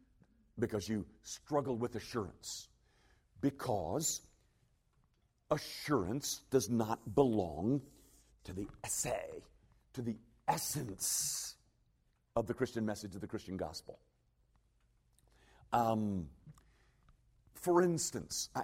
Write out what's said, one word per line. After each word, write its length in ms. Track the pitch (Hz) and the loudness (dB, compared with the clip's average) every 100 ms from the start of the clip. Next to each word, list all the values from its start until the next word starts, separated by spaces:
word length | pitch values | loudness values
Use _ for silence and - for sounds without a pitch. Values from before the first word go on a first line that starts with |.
| _ _ - _ _ - | _ _ -20 _ _ -2
because 300 | 113 107 98 | -2 0 -2
you 180 | 110 - - | -2 -4 -12
struggle 520 | - - - 147 135 120 | -16 -16 -2 0 2 0
with 200 | 117 110 | -2 -4
assurance. 760 | - 123 92 - - - - _ _ _ _ _ _ - | -4 -4 -4 -8 -12 -12 -14 _ _ _ _ _ _ -2
Because 800 | 139 135 - 104 80 113 160 - - _ _ _ _ _ _ _ _ _ _ _ _ | -2 0 -2 0 0 0 0 -4 -8 _ _ _ _ _ _ _ _ _ _ _ _
assurance 880 | 151 - - - 143 87 131 - - - | -2 -2 -8 0 2 2 -2 -4 -6 2
does 200 | 131 110 | 2 4
not 440 | 117 107 113 - | 2 2 -2 2
belong 680 | 101 139 107 87 78 101 139 - - - - _ _ - | 4 6 4 2 0 2 0 -2 -16 -20 -20 _ _ -12
to 80 | |
the 140 | 90 101 - | -8 -8 -8
esse, 240 | - - 127 107 82 80 - - _ - _ | -6 -4 -2 -4 -6 -12 -16 -20 _ -20 _
to 80 | - | -6
the 140 | 120 110 - _ - | -4 -4 -10 _ -2
essence 1080 | 160 - 151 123 95 - - - - - - _ _ _ _ _ _ _ - | 0 -2 -4 -6 -4 -2 0 -2 -4 -6 -12 _ _ _ _ _ _ _ -2
of 120 | 110 | -2
the 60 | 117 | -2
Christian 280 | 127 117 | -2 0
message, 300 | 110 104 104 | -2 -2 -8
of 80 | 90 | -10
the 60 | 107 | -8
Christian 300 | 107 - 92 | -8 -6 -6
gospel. 420 | 82 80 - - _ _ _ _ _ _ _ _ _ _ _ _ _ _ - - - | -6 -8 -14 -18 _ _ _ _ _ _ _ _ _ _ _ _ _ _ -20 -20 0
Um, 560 | 120 117 110 107 95 76 - - - - _ _ _ - _ _ _ - | 4 4 4 4 0 -2 -10 -20 -20 -20 _ _ _ -20 _ _ _ -20
for 300 | - - 175 | -4 4 6
instance, 680 | 180 160 - 113 - - - | 6 4 0 -4 -6 -6 -4
I, 80 | 127 | -4